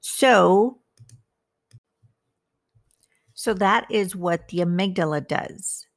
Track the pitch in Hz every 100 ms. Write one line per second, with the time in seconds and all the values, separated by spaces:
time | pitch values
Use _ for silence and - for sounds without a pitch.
0 | - - 269 226 175 190 233 - _ _
1 | - - _ _ _ _ _ - _ _
2 | 117 _ _ _ _ _ _ _ _ _
3 | _ _ _ - - 202 196 214 - 220
4 | 190 185 175 170 - 175 175 175 196 185
5 | 160 151 - 151 - - - - -